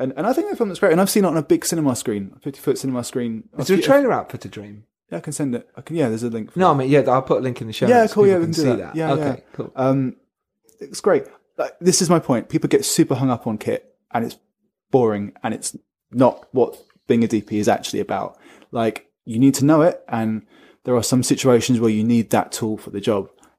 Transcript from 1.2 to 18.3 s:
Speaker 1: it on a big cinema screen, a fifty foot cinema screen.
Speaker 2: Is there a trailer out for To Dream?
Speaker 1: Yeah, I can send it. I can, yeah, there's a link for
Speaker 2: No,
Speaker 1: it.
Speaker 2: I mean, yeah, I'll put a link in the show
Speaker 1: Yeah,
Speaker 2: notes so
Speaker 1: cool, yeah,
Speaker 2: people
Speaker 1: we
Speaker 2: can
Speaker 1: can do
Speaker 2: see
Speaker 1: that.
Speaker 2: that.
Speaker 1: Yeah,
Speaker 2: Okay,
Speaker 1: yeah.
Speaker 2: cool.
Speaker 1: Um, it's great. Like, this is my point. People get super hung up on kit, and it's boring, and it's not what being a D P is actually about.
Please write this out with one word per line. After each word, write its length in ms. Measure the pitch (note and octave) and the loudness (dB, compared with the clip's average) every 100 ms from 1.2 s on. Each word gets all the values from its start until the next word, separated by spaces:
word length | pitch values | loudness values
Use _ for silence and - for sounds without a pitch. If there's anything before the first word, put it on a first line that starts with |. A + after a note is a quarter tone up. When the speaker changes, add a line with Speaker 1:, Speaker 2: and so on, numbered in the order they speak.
Speaker 1:
it 40 | F3+ | 2
on 80 | D#3+ | 0
a 60 | |
big 220 | - D#3+ - | 2 0 0
cinema 280 | E3 C#3 | -2 0
screen, 380 | A#2+ B2 G#2 F#2+ | -2 -4 -6 -6
a 60 | - | -12
fifty 180 | D3 - | -14 -8
foot 180 | D3+ B2 | -4 -2
cinema 260 | C#3 B2 | -2 -6
screen. 440 | A#2 B2+ A#2+ A2+ - - | -6 -6 -6 -8 -12 -8
Speaker 2:
Is 100 | C3 | 0
there 100 | F#3 | 0
a 40 | |
trailer 280 | - C#4+ B3+ | 4 4 2
out 180 | B2+ - | -2 -4
for 80 | B2 | -12
To 100 | G2+ | -14
Dream? 360 | G#2+ G2+ G#2 _ _ - | -14 -16 -18 _ _ -14
Speaker 1:
Yeah, 80 | E3+ | -12
I 20 | |
can 140 | D#3 | -10
send 200 | C#3+ C#3 | -6 -4
it. 140 | A#2+ - - | -4 -10 -20
I 60 | |
can, 120 | - E3 | -8 -2
yeah, 120 | B2 | -2
there's 140 | A2 | -2
a 80 | A#2+ | -4
link 220 | A2+ G#2+ | -6 -8
for 60 | F3 | 0
Speaker 2:
No, 120 | F3+ | 2
Speaker 1:
it. 40 | |
Speaker 2:
I 20 | C#3 | 2
mean, 100 | C3 | 4
yeah, 120 | C#3+ | 4
I'll 220 | B2 C3 | 4 2
put 160 | C3+ C#3 | 2 -2
a 40 | |
link 180 | B2+ A#2+ | -2 -6
in 60 | A2 | -10
the 60 | |
show 120 | - G3+ | -2 2
Speaker 1:
Yeah, 120 | A#3+ | 4
Speaker 2:
notes 120 | G#3+ | 4
so 20 | |
Speaker 1:
cool, 120 | G#3+ G3+ | 4 4
yeah, 80 | |
Speaker 2:
people 60 | F3+ | 4
Speaker 1:
we 60 | E3 | 0
Speaker 2:
can 80 | |
Speaker 1:
can 100 | D#3+ | 0
do 60 | C3+ | 0
Speaker 2:
see 60 | - | 0
Speaker 1:
that. 180 | F2 | -4
Speaker 2:
that. 20 | D#3+ | -4
Speaker 1:
Yeah, 160 | D#3+ | -2
Speaker 2:
Okay, 120 | D#3 | -2
Speaker 1:
yeah. 120 | C#3+ - _ | -2 -6 _
Speaker 2:
cool. 200 | - - C3 | -12 -10 -2
Speaker 1:
Um, 400 | C3 C#3 B2+ - _ _ _ _ _ - | 0 0 -2 -6 _ _ _ _ _ -20
it's 200 | - - | -16 -4
great. 220 | G#3 D#3 - - _ - | 0 0 -2 -18 _ -8
Like, 160 | C3 - | -8 -2
this 200 | F3 - | 0 2
is 80 | E3+ | 2
my 100 | E3 | 2
point. 300 | - A#2 - | 2 -2 -2
People 200 | D#3 D3+ | -4 0
get 160 | C#3 | 0
super 300 | - - D#3 | 0 0 2
hung 140 | B2+ C3+ | 2 -2
up 180 | A#2+ A#2 | -2 -4
on 120 | G#2+ | -6
kit, 360 | A2+ A2 _ _ _ | -4 -6 _ _ _
and 120 | A#2 | -6
it's 120 | A#2 - _ _ _ _ _ | -6 -10 _ _ _ _ _
boring, 440 | C3+ A2+ G#2 G2+ - | 2 2 0 -6 -8
and 100 | A#2 | -8
it's 240 | - - - _ _ _ | -8 -10 -14 _ _ _
not 360 | A#2+ B2 - - | 2 2 2 -4
what 240 | B2 - - _ _ - | 0 0 -2 _ _ -2
being 160 | A#2 | 0
a 60 | A2+ | 2
D 120 | G#2+ | -2
P 180 | - G#2+ | -2 -2
is 80 | G2+ | 0
actually 320 | - - - | 0 -4 -6
about. 360 | G2 G2 G#2 | -4 -6 -8